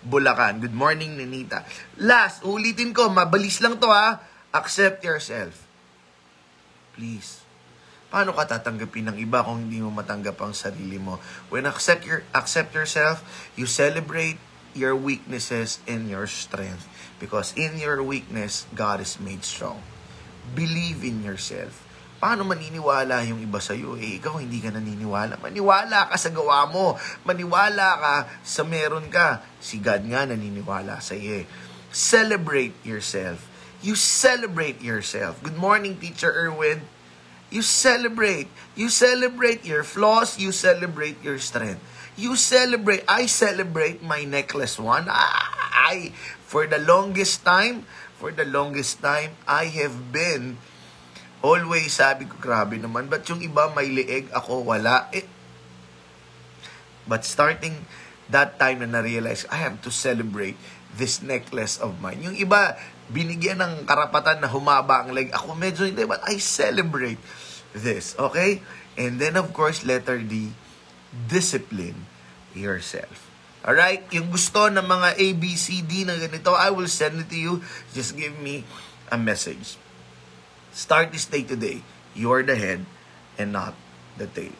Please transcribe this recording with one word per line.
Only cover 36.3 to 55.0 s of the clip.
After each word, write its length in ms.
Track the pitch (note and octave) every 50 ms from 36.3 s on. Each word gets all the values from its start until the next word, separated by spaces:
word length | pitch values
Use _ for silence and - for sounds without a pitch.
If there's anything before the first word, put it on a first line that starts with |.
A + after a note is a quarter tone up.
Erwin. 560 | - D#3+ E3+ E3 D#3+ D#3 D#3 D3+ D#3 D#3 D3+ - - - - - - - - - - - - -
You 160 | - G#3 A3
celebrate. 880 | - - - - C4 B3 A#3+ B3 A#3 A3 A3+ A3 G#3 F#3+ D#3 C3+ - - - - - - -
You 160 | G#3+ A#3+ A3+
celebrate 720 | - A#3+ B3 B3 B3+ B3 B3 B3 B3 B3 A#3+ A#3 A3+ -
your 160 | F3 D#3 D3+
flaws. 560 | D3 - - F#3+ G#3 G#3+ A3 A3+ A#3 A3+ - -
You 160 | F#3+ F#3+ F#3
celebrate 640 | F#3 - F#3 F3 E3+ F3 F3+ E3 D3+ D3+ D3+ D3+ - -
your 160 | D3 C#3 C3+
strength. 400 | B2+ - - A#2+ A2 G#2+ F#2+ E2+ - - - - - - - -
You 160 | G3+ A#3+ C4
celebrate. 720 | A#3+ - - B3+ B3+ B3+ B3 A#3+ A3+ G#3+ G3+ G3+ F#3 - -
I 240 | F#3+ A3+ B3+ A#3
celebrate 720 | - - A#3 G#3 F#3+ F#3 F#3+ F3+ E3 D#3+ D#3 D3+ E3+ E3+ E3
my 240 | E3 D3+ D3+ D3 C#3+
necklace 480 | C#3 C#3+ C#3 - - D3 C3+ A2+ -
one. 320 | - A2 A2 A#2+ C#3+ E3+ F3
I, 1040 | - - - - - - - - - - - - - - B2+ D#3+ F#3 F#3 F3 - - - - - - - -
for 240 | - - C#3+ D#3 D3+
the 160 | D3+ D3+ D3+
longest 640 | D#3+ F3 F#3 G3 G3+ F#3+ F#3 G3 F#3 - - - F3+
time, 400 | F3+ F#3 G3+ A#3 B3 A3+ - - - - - - - -
for 160 | - D3+ D#3
the 80 | D3+ D#3
longest 560 | C#3+ C3+ C#3+ C#3+ D3 C#3+ C#3 C3+ - - -
time, 400 | - C#3+ C#3+ D3+ D3+ D#3 D#3+ - - -
I 240 | C#3+ D3 E3 E3 D#3 D#3+
have 320 | D3 D3 B2 A#2+ B2+ B2
been 480 | B2 D3+ E3 F3 E3 C3+ B2 B2+ B2+ A#2 - - - - - - - - - - - - - - - -
always, 560 | - C#3 D#3+ F3 E3+ E3 E3+ E3 D#3+ D3+ C#3
sabi 320 | - C3+ C3+ C3+ C3 C#3 -
ko, 80 | - - -
"Grabe 320 | B2+ A#2+ A2 G#2+ G2+ A2+
naman, 320 | A2+ A2 A#2 A2+ A#2+ C3 C#3
ba't 160 | D3+ D#3+ - -
yung 80 | F3 E3+
iba 320 | E3+ E3 D3 D3 D3+ D#3
may 160 | D#3 D3 C#3 C3+
leeg, 400 | C3+ C3 C3 - B2 C3+ C3+ C3 -
ako 320 | B2 - - B2+ B2+ B2 A#2+
wala?" 400 | A2+ G#2+ G#2+ A#2 B2 B2+